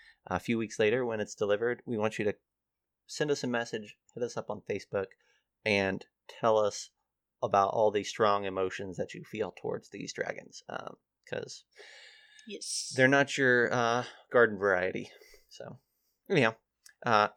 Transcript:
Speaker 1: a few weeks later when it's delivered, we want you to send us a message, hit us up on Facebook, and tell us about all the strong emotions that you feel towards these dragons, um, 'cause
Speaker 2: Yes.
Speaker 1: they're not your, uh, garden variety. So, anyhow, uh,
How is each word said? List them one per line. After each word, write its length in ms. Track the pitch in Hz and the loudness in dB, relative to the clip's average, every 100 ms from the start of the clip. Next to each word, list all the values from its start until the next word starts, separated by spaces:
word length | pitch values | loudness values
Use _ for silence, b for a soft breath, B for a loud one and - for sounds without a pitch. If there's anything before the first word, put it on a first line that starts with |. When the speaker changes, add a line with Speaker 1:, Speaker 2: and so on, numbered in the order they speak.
| b b - | b b -6
Speaker 1:
a 120 | 90 | -6
few 180 | - 113 | -2 -4
weeks 200 | 110 - | -4 0
later 280 | 107 123 123 | 2 2 0
when 160 | 110 | -2
it's 140 | 104 - | -4 -2
delivered, 460 | 104 104 117 123 - | 0 2 0 -2 -4
we 120 | 113 | -2
want 220 | 107 - | -2 0
you 60 | 104 | -2
to 100 | - _ _ _ _ _ _ - | -4 _ _ _ _ _ _ -14
send 240 | - 151 | -4 -2
us 120 | 143 | -2
a 40 | 127 | -2
message, 480 | 120 117 113 104 - _ | -4 -4 -8 -12 -18 _
hit 100 | 120 | -8
us 120 | 120 - | -6 -6
up 120 | - | -8
on 120 | 104 - | -8 -6
Facebook, 380 | 101 - 101 95 _ _ _ _ _ 107 | -8 -4 -4 -4 _ _ _ _ _ 0
and 400 | 101 98 95 - _ - | 2 2 -2 -8 _ -20
tell 300 | - 117 110 | -2 2 4
us 320 | 104 - - _ _ _ _ _ | 2 -2 -10 _ _ _ _ _
about 300 | 113 98 98 | 0 2 4
all 180 | 117 107 | 4 2
the 140 | 104 101 | 2 -2
strong 400 | - 107 101 98 | 2 4 4 0
emotions 500 | 95 95 - 98 87 | -2 -4 -4 -10 -8
that 180 | 90 | -8
you 80 | - - | -10 -12
feel 280 | 110 95 - | -6 -6 -6
towards 280 | - 110 - | -6 -6 -8
these 240 | 101 - | -12 -10
dragons, 500 | - - - - - - | -6 -6 -6 -14 -18 -12
um, 260 | - - - _ _ _ | -12 -12 -14 _ _ _
'cause 360 | - - - - B B B B B B B - | -8 -8 -14 -20 B B B B B B B -16
Speaker 2:
Yes. 460 | 202 - - - 127 | -12 -8 -8 -6 2
Speaker 1:
they're 140 | 131 | 4
not 280 | 139 135 - | 4 2 2
your, 320 | 131 123 117 | 4 4 2
uh, 320 | 123 117 120 120 B _ | 0 0 0 -4 B _
garden 260 | 123 113 101 | 4 4 4
variety. 540 | 101 90 92 95 95 b b b _ | 2 2 0 -4 -10 b b b _
So, 300 | - - - _ _ _ _ - | -20 -18 -18 _ _ _ _ 0
anyhow, 260 | 175 113 - _ _ - _ 123 | 4 4 2 _ _ -20 _ 2
uh, 220 | 107 104 | 4 4